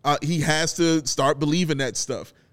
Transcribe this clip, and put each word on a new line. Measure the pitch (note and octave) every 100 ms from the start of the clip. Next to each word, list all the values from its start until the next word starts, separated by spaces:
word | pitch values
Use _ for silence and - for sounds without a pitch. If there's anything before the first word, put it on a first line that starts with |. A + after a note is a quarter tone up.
uh, | C#3+ D3
he | D3 E3+
has | D#3 D3+ E3
to | - E3 D#3+ D3
start | - C3+ C#3
believing | D3 E3 E3+ C#3+
that | C3 G2+
stuff | - A#2 - _ _